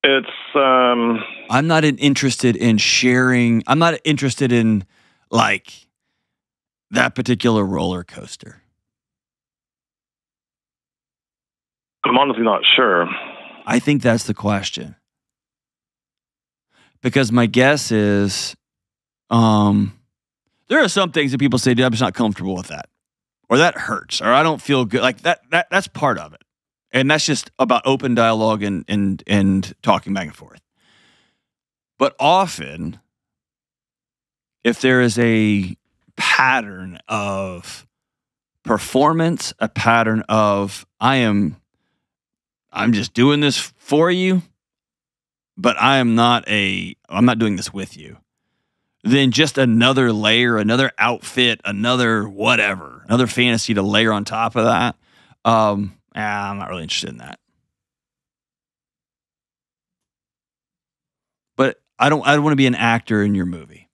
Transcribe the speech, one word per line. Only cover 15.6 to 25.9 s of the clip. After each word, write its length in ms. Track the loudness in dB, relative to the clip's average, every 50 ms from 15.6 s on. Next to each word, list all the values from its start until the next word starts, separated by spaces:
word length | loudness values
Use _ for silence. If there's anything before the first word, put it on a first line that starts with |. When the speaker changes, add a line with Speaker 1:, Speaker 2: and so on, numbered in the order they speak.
| _ _ _ _ _ _ _ _ _ _ _ _ _ _ _ _ _ _ _ _ _ _ _ _ _ _ _ _
Speaker 2:
Because 300 | -6 0 0 2 0 2
my 140 | 2 2 2
guess 480 | 2 2 4 4 4 2 0 -2 -2 0
is, 640 | 2 2 2 2 2 0 0 -2 -6 -8 -10 -12 _ _ _ _ _ _ _ _ _ _ _ _ _ _ _
um, 680 | 2 4 4 4 4 4 4 4 2 2 0 -2 -6 _ _ _ _ _ _ _ _ _ _ _ _ _ _
there 160 | _ 2 2 2
are 60 | 2
some 240 | 2 0 -2 0 0
things 180 | -2 0 0
that 60 | 0
people 200 | 0 0 0 0
say, 160 | 2 2 2 2
"Dude, 120 | 2 2
I'm 80 | 0 0
just 80 | 0
not 120 | -2 -4 -2
comfortable 440 | -2 -2 -2 -2 -4 -6 -6 -6
with 100 | -8 -10
that." 220 | -12 -14 -16 -16 _ _ _ _ _ _ _ _ _ _ _ _
Or, 100 | _ 2
"That 180 | 2 2 2 0
hurts," 460 | -4 -8 -8 -8 -10 -8 -8 -8 -4
or, 120 | 0 2 2
"I 100 | 2 2
don't 180 | 0 -2 -4
feel 220 | -2 -2 0 0 0
good." 180 | -2 -2 -2
Like, 200 | -2 -2 -4 -2
that, 280 | -4 -4 -4 -4 _ _
that, 180 | -2 -2 -2 _
that's 160 | -2 -4 -4
part 300 | -4